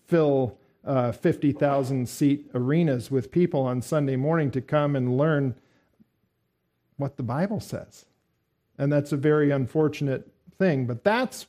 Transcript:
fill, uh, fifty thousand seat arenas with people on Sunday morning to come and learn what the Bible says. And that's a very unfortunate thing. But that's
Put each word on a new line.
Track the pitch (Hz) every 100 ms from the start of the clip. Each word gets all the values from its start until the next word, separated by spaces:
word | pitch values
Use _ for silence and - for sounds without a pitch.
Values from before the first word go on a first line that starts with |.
| _
fill, | 170 151 135 127 - _ _
uh, | - 135 120
fifty | - 175 - 147
thousand | 139 143 139 131 135 123
seat | - 147 147 -
arenas | 123 123 156 170 127 107
with | 131 113
people | 170 175 151
on | 131 127
Sunday | 117 156 139 131
morning | 143 165 143
to | 131
come | 120 151 147 139
and | 123 127
learn | 156 147 135 117 _ _ _ _ _ _ _ _ _ _ _ _ _ -
what | 139 -
the |
Bible | 120 131 196 214
says. | - - - - _ _ _ _ _ _ _ -
And | 143
that's | 147 143
a | 147
very | 151 151 143
unfortunate | 139 123 160 151 147 139 131 - _ - -
thing. | 190 139 123
But | 117
that's | 202 226 254 -